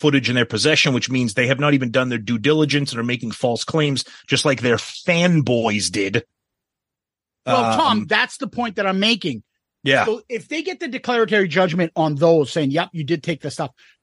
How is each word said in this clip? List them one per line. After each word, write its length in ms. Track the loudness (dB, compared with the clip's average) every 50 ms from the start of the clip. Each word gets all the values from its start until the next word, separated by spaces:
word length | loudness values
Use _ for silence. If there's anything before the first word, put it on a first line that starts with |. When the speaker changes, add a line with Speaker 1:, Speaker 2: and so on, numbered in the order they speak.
Speaker 1:
footage 280 | 0 0 2 0 0 0
in 60 | 0
their 100 | 0 0
possession, 480 | 0 0 0 2 2 2 2 2 2
which 160 | 0 -2 -2 -2
means 260 | -2 -2 -2 -2 0
they 120 | 0 0
have 140 | 0 0 2
not 120 | 2 2
even 200 | 2 2 0 0
done 160 | 0 0 0 0
their 100 | -2 -4
due 200 | -4 -2 -2 0
diligence 520 | 2 2 2 2 2 2 0 0 -2 -4
and 80 | -4 -4
are 60 | -4
making 260 | -4 -4 -4 -6 -8
false 320 | -6 -4 -2 -2 -2 -2
claims, 420 | -4 -4 -2 0 0 0 -2 -4 -6 -10 -14 -18 -6
just 180 | -2 -2 0 0
like 160 | 0 0 0
their 160 | 0 0 0 0
fanboys 1120 | -2 -6 -14 -6 -4 -2 0 2 2 2 4 2 2 2 0 0 0 0 0 -2 -2 -4
did." 320 | -2 -2 -2 -2 -2 -4 -4 _ _ _ _ _ _ _ _ _ _ _ _ _ _ _ _ _ _ _ _ _ _ _ -2
Speaker 2:
Well, 300 | 0 2 2 2 2 2
Tom, 220 | 2 2 2 2 0
Speaker 1:
Um, 60 | 0 0
Speaker 2:
that's 300 | 0 0 0 0 -4 -8
the 100 | -10 -8
point 260 | -6 -4 -6 -4 -4
that 100 | -2 -2 0
I'm 100 | 0 2
making. 460 | 2 2 0 0 -2 -6 -6 -8 -10 _ _ _ _ _ _ _ 0
Speaker 1:
Yeah. 200 | 2 4 4 4
Speaker 2:
So 180 | 2 0 -2 -4 -8
if 200 | -10 -10 -8 -6
they 140 | -8 -6
get 160 | -6 -6 -8 -8
the 60 | -8 -8
declaratory 600 | -8 -6 -4 -2 0 0 2 2 2 2 2 2
judgment 440 | 2 2 2 2 2 0 -2 0 0
on 180 | 0 0 0 2
those 360 | 4 4 6 6 6 4 2
saying, 180 | 0 -2 -2 0
"Yep, 200 | 0 -2 -2 -4
you 120 | -6 -6 -4
did 180 | -4 -4 -4
take 180 | -2 -4 -6 -6
the 80 | -6 -8
stuff," 200 | -8 -6 -8 -8 -10 _ _ _ _ _